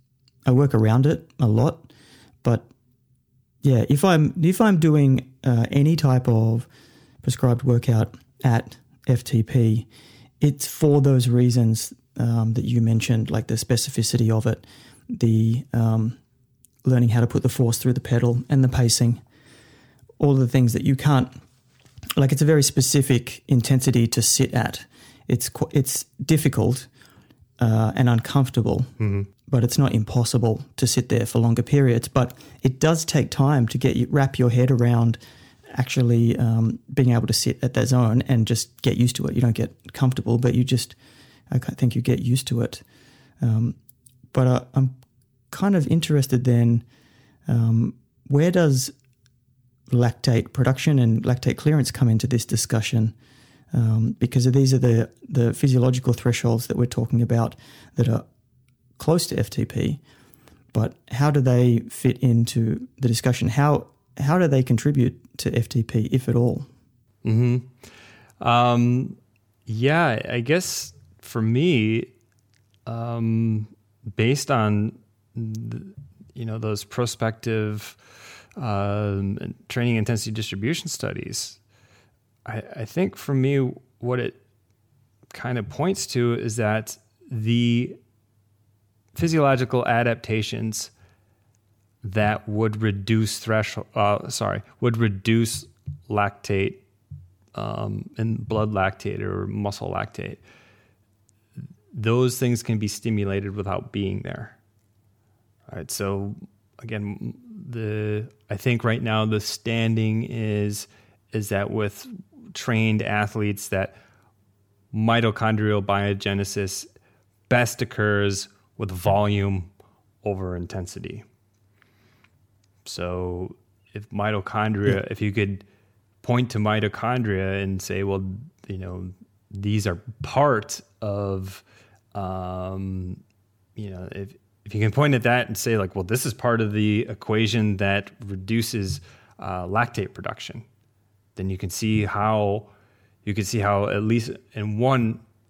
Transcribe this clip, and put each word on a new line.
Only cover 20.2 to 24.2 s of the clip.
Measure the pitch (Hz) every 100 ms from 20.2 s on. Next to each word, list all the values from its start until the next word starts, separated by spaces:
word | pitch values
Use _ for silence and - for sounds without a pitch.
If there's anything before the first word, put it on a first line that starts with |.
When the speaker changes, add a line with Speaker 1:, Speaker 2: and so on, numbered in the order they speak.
| 143
Speaker 1:
of | 135
the | 123
things | 135 123
that | 120
you | - 135
can't, | 151 135 127 - - _ _ _ _ - - -
like, | 135
it's | 135
a | 147
very | 156
specific | 139 - 127 147 131 123 - - -
intensity | 127 113 131 131 123 117
to | -